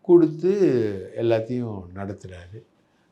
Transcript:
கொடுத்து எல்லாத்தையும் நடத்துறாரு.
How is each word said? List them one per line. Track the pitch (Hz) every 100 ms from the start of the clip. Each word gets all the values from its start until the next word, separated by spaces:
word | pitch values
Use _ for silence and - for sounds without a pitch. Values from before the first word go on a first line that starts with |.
கொடுத்து | - 175 156 151 180 202 170 127 104 98 92 -
எல்லாத்தையும் | 117 113 113 123 117 101 87
நடத்துறாரு. | 92 98 95 92 87 87 107 - _ _ _ _